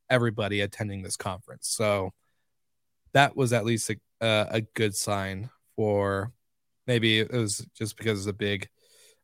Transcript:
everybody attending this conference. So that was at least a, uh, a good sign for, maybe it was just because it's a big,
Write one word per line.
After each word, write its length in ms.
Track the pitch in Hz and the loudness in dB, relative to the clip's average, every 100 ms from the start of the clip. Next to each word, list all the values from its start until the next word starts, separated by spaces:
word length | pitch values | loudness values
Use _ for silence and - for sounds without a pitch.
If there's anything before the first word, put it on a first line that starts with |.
| - | 0
everybody 520 | 127 117 110 98 101 | 2 2 0 -2 -2
attending 420 | 101 - 107 98 | -2 -4 -6 -8
this 140 | 95 - | -8 -8
conference. 520 | 101 90 - - - | -8 -8 -12 -12 -6
So 440 | - 107 101 92 - _ _ _ _ _ _ _ _ _ | -2 2 2 -2 -8 _ _ _ _ _ _ _ _ _
that 240 | 139 139 135 | 4 4 4
was 160 | 123 | 2
at 120 | 117 | 2
least 260 | 107 113 - | 2 0 -2
a, 60 | 104 _ _ | -6 _ _
uh, 260 | 113 107 104 | 2 2 2
a 100 | 113 | 0
good 340 | 113 - 107 101 | -2 0 0 0
sign 540 | - 101 95 95 120 - _ - | -2 -2 -2 -6 -10 -14 _ -2
for, 560 | 107 101 98 98 113 - _ _ _ _ - | 0 2 2 0 -2 -8 _ _ _ _ -2
maybe 320 | 120 113 110 | 2 4 2
it 100 | 107 | 2
was 340 | 123 107 - - | -2 -2 -4 -10
just 220 | - 110 - | -8 -10 -4
because 220 | 113 104 | -2 0
it's 80 | 101 | -2
a 60 | |
big, 360 | 98 104 101 - _ _ _ - _ | -2 -2 -2 -8 _ _ _ -20 _